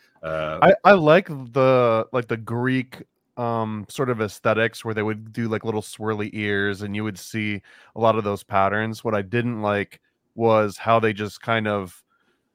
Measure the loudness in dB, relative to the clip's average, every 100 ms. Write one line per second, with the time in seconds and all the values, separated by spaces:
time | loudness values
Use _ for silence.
0 | _ _ -8 -6 -6 2 4 6 6 6
1 | 8 4 4 -10 -6 2 4 4 4 2
2 | 0 -4 -4 -6 -4 -2 0 0 -4 -12
3 | -20 _ _ -8 -4 -2 -4 -6 -10 -6
4 | -2 -2 -4 -2 0 2 0 -2 -6 -2
5 | -2 -4 -8 -6 -4 -2 -2 -6 -6 -8
6 | -4 -4 -4 -4 -2 0 -2 -4 -6 -6
7 | -6 -8 -10 -6 -4 -6 _ -20 _ 0
8 | 2 2 0 -4 -2 0 2 0 -4 -4
9 | -4 -4 -2 -2 -2 -2 -2 -2 -2 -10
10 | _ _ _ -2 4 4 2 -2 2 4
11 | 4 -2 -6 -8 -4 -2 0 -2 -4 -12
12 | _ _ _ _ _